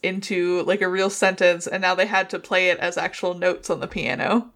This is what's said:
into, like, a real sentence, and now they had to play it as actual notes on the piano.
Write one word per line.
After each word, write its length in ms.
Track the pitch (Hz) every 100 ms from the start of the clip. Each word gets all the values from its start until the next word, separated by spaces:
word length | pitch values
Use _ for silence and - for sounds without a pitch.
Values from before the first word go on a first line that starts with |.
into, 580 | 185 190 196 185 175 180
like, 180 | - 196
a 80 | 185
real 200 | 185 196
sentence, 560 | 196 190 185 180 170 -
and 160 | 185
now 140 | 185 185
they 100 | 202
had 240 | 196 190
to 80 | 175
play 300 | - 185 185
it 80 | 175
as 180 | 175 175
actual 360 | 170 - 185
notes 360 | 180 180 175 -
on 100 | 160
the 80 | -
piano. 680 | - - - - 220 233